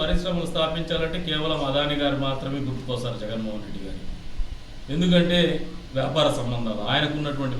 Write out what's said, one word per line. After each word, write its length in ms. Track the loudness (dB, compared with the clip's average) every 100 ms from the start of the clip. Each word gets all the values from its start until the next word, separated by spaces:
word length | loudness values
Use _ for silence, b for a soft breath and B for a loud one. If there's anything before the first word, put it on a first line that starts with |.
పరిశ్రమలు 460 | 2 2 2 0 0
స్థాపించాలంటే 680 | 0 0 0 -2 0 0 -2 -2
కేవలం 320 | 0 0 0 0
అదాని 260 | 2 2 2
గారు 160 | 2 2 0
మాత్రమే 340 | -2 -2 -2 -2
గుర్తుకొస్తారు 500 | -4 -4 -4 -4 -4
జగన్మోహన్ 420 | -4 -4 -4 -4 -6
రెడ్డి 160 | -6 -6
గారు. 180 | -6 -4 -6 -4 0 0 -2 -10 -12 -4
ఎందుకంటే 460 | 0 6 6 6 4 4 2 -4 -8 -6 -2
వ్యాపార 300 | 0 4 2 2
సంబంధాలు, 420 | -2 0 -2 -2 0
ఆయనకున్నటువంటి 640 | 2 2 0 -2 -2 -2